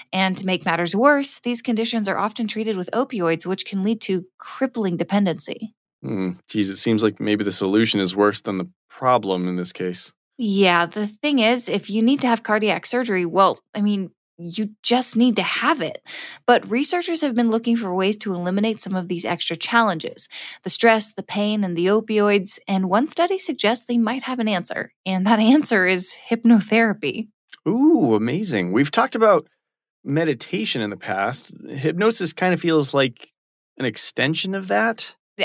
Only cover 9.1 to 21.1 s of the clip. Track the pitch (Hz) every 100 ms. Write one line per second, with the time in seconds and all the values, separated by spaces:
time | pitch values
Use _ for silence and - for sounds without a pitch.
9.1 | 123 101 92 90 90 90 - 92 90 -
10.1 | _ _ - 220 196 190 170 170 214 208
11.1 | 214 294 277 220 247 - 202 - 214 226
12.1 | 277 254 233 - 214 208 170 - 240 247
13.1 | 185 170 170 190 - _ 214 208 202 185
14.1 | _ _ _ 170 175 214 - - 240 240
15.1 | 220 247 196 175 - 254 302 160 - -
16.1 | - - - - 233 196 233 294 349 349
17.1 | 330 285 233 233 226 233 233 196 180 190
18.1 | 208 208 180 175 196 220 214 - 185 175
19.1 | 170 - 170 - 165 - 233 220 165 -
20.1 | - - - - - 190 - 233 220 208